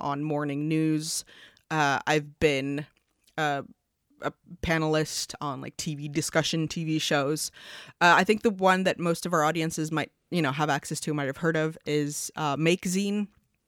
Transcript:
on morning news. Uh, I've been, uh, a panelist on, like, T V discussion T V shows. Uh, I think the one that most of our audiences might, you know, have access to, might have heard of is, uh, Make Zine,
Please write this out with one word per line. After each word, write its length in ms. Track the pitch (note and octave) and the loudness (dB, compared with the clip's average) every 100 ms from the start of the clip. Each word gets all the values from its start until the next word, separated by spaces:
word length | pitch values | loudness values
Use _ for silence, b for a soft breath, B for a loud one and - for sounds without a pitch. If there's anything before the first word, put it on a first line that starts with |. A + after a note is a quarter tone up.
on 240 | C#3+ C#3+ | -6 -4
morning 420 | D#3 D3 D3 C#3+ D3+ | -2 -2 -2 -2 0
news. 580 | D#3 D#3+ D#3 D#3 - - B B B B | 2 2 0 -2 -6 -8 B B B B
Uh, 300 | D#3 C#3+ C3+ - | 2 2 2 2
I've 340 | D#3 D3 - | 0 0 0
been, 460 | D#3 C3+ C#3 C#3+ D3 _ _ _ _ - | 2 2 -2 -6 -8 _ _ _ _ -4
uh, 260 | D3+ C#3 - - _ _ _ - | -2 -2 -6 -16 _ _ _ -8
a 100 | - - - F3 | -8 -8 -20 -8
panelist 720 | - E3 D#3 D#3 D#3 - - - | -2 0 2 2 0 -4 -8 -6
on, 180 | D3 C3 | -6 -6
like, 160 | C#3 - | -10 -8
T 180 | E3 | -6
V 140 | C#3+ D3 | -6 -6
discussion 580 | D3 - E3 - E3 D#3 | -4 -2 0 0 0 -2
T 180 | F3 | -2
V 140 | D#3 D#3 | -2 -2
shows. 520 | - D3+ C#3 D#3 - B B B B B | 0 0 0 -2 -6 B B B B B
Uh, 140 | F3 D#3 | 6 8
I 80 | |
think 180 | F#3+ A3 | 6 4
the 80 | A#3 | 2
one 340 | F#3+ F#3+ F#3 | 2 4 4
that 140 | F#3 - | 2 0
most 280 | E3+ E3 F3 | -2 -2 0
of 80 | |
our 100 | E3+ | 2
audiences 480 | D3+ E3 D#3+ D#3+ D#3 | 2 2 -2 -2 -2
might, 180 | D#3 - _ - | -2 -4 _ -6
you 100 | F3 | -2
know, 120 | D3 | 0
have 180 | C#3 D3+ | 0 0
access 280 | C#3+ - D#3 | 0 -2 -6
to, 120 | - | -4
might 140 | D3 C3+ | -2 -4
have 100 | C3+ | -2
heard 200 | E3+ D#3+ | 0 2
of 200 | D#3+ D#3+ | 0 -4
is, 460 | - D3+ D3 D3 - - | -2 0 0 -4 -8 -4
uh, 200 | D3+ C#3 | -2 0
Make 260 | E3 F#3 | 2 2
Zine, 460 | F#3 F#3 G3+ G#3 G3+ _ _ _ | 0 -2 0 -2 -4 _ _ _